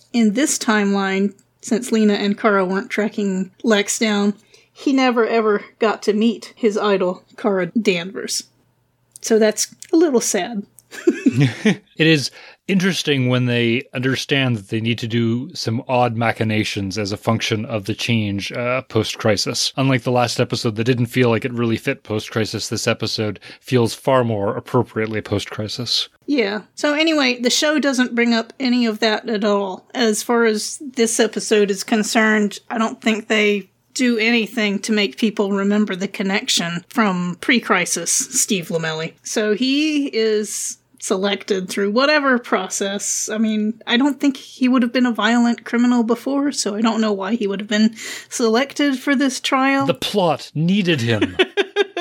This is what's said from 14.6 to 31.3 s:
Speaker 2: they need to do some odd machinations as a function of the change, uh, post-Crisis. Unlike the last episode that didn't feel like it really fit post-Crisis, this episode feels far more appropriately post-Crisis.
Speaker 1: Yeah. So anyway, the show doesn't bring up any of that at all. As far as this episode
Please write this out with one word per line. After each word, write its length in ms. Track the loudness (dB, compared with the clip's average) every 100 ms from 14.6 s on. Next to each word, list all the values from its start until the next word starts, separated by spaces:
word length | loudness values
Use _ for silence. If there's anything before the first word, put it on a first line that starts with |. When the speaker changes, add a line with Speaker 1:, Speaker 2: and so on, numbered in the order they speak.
| -4
Speaker 2:
they 100 | -4
need 200 | -2 -2
to 80 | -2
do 460 | 0 0 0 -4 -8
some 280 | -4 -4 0
odd 280 | 0 2 2
machinations 840 | 0 0 0 0 -2 -4 -4 -4
as 120 | -6
a 60 | -4
function 480 | 0 0 0 -4 -4
of 200 | -6 -6
the 100 | -6
change, 560 | 0 0 0 -4 -6
uh, 320 | -6 -4 -4
post-Crisis. 880 | -2 0 0 0 0 0 -2 -4 -4 0
Unlike 260 | 2 2
the 80 | 2
last 280 | 0 0 0
episode 360 | -2 -2 -2 -2
that 80 |
didn't 240 | 0 0 0
feel 220 | 2 2
like 140 | 2
it 100 | -2
really 240 | -2 -2 -2
fit 260 | -4 -6
post-Crisis, 640 | -6 -6 -4 -4 -4 -4 -6
this 180 | -4 -2
episode 520 | -2 -4 -4 -4 -6 -14 -20
feels 340 | -2 2 2 0
far 280 | 0 2
more 320 | 2 0 -2 -4
appropriately 640 | -2 0 0 -2 -4 -4
post-Crisis. 840 | -4 -4 -4 -8 -8 -8 -4 -4 -4 _ -4
Speaker 1:
Yeah. 340 | -2 -2 -4 -10 -4
So 180 | -2
anyway, 460 | 0 2 2 0 0
the 100 | 0
show 300 | 0 2 2
doesn't 340 | 0 0 0
bring 200 | 0 2 2
up 180 | -2 -4
any 260 | 0 2 0
of 140 | 0
that 280 | 0 0 -2
at 160 | -2
all. 440 | 0 0 -2 -8 -10 -2
As 260 | 0 0
far 240 | 0 2 2
as 320 | 0 -4 -10
this 400 | -8 -2 0 2
episode 520 | 0